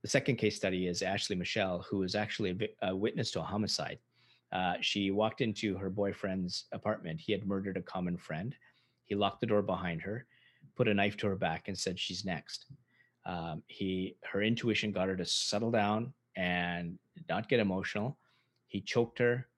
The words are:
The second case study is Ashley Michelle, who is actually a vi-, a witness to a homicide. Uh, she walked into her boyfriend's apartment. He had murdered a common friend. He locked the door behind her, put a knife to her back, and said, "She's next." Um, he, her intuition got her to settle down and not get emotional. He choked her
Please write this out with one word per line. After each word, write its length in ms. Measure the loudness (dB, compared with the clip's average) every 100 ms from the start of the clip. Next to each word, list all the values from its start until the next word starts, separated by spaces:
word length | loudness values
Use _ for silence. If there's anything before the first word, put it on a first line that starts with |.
The 40 | 2
second 280 | 2 2 2
case 200 | 2 2
study 320 | 0 2 0
is 140 | 0
Ashley 340 | 0 0 0 -2
Michelle, 440 | 0 0 0 0 -2
who 140 | 0
is 100 | 0 0
actually 360 | -2 0 -2
a 20 |
vi-, 220 | 0 -4 -2
a 140 | -2 0
witness 360 | 0 0 -2
to 80 | -2
a 40 |
homicide. 560 | -2 -2 0 -2 -4 -8 _ _ _ _ _
Uh, 240 | 0 0 0
she 300 | 0 2 2
walked 300 | 4 2 2
into 340 | -2 0 -2 0
her 120 | -2
boyfriend's 760 | 0 0 0 -2 -2 -2 -4 -8
apartment. 480 | -4 -2 -2 -4 -6
He 120 | 0
had 160 | 0 0
murdered 300 | -2 0 -4
a 40 |
common 360 | -4 -4 -2 -2
friend. 380 | -4 -4 -4 -8 -18 _ _ _ _
He 100 | 2
locked 260 | 2 0
the 60 | 2
door 140 | 4
behind 400 | 4 0 -2 -4
her, 240 | -4 -6 -8 _ _ _ -18 0
put 120 | 4
a 60 |
knife 240 | 4 4 2
to 100 | -2
her 80 | 2
back, 320 | 0 0 -4
and 100 | -4
said, 200 | -4 -2
"She's 260 | -4 -4 -4
next." 400 | -6 -6 -14 -14 -20 _ _ _ _ -6
Um, 380 | -4 -4 -8 -10
he, 500 | -4 -2 0 -2 -6
her 180 | -4 0
intuition 500 | 2 2 2 2 0
got 160 | 0 0
her 80 | 0
to 100 | 0
settle 460 | 0 0 0 2
down 420 | 4 4 2 -2 -10 _ -2
and 640 | 0 2 2 0 -4 -8 _ -16 -2
not 200 | -2 4
get 100 | 4
emotional. 580 | 4 2 0 -2 -2 -6 _ _ _ _ _
He 140 | -6
choked 380 | 0 2 0 2
her 280 | 2 2 -4